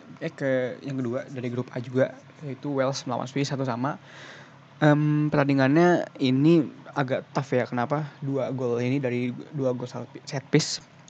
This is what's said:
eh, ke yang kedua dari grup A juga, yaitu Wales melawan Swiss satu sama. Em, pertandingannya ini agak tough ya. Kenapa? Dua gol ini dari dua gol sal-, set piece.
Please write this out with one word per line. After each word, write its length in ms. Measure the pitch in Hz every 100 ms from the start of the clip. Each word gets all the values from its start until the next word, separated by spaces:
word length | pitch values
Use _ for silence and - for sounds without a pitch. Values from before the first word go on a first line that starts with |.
| - -
eh, 80 | 165
ke 480 | - 139 131 123 -
yang 160 | 139 131
kedua 320 | 120 127 -
dari 240 | 131 123
grup 160 | 123 127 131
A 60 |
juga, 320 | 120 127 131 - - -
yaitu 320 | 147 131 147
Wales 320 | 135 131 139
melawan 240 | - 123 127
Swiss 240 | 139 139
satu 140 | 131 131
sama. 320 | 113 135 190 - - - - - - - -
Em, 560 | 151 147 151 151 151
pertandingannya 720 | 147 139 139 131 151 175 160 - -
ini 480 | 135 131 151 170 127 - -
agak 320 | 143 131 135 -
tough 160 | - 131 127
ya. 80 |
Kenapa? 480 | 117 123 117 147 147 -
Dua 320 | 139 139 117
gol 240 | 131 127 117
ini 160 | 123 143
dari 320 | 127 123 123
dua 400 | 120 - 151 131
gol 160 | 127 127
sal-, 220 | 120 120 - -
set 160 | 139 -
piece. 320 | 151 - - - -